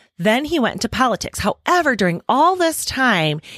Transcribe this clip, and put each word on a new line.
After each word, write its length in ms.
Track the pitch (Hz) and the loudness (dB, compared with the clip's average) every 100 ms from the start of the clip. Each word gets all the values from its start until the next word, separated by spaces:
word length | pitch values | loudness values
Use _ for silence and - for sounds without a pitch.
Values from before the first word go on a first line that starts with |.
| _ - | _ -4
Then 280 | 196 240 294 | 0 0 0
he 140 | 330 | -2
went 160 | 220 - | -2 -2
into 140 | - | -4
politics. 500 | 208 254 208 - - | 0 0 -2 -6 -6
However, 560 | 202 - - 359 302 220 | -6 -4 0 2 2 0
during 260 | 185 170 - | 0 -2 -2
all 260 | 254 330 370 | 4 4 4
this 300 | 330 311 - | 0 -2 -6
time, 560 | 254 262 185 156 151 - | 0 2 2 0 -2 -8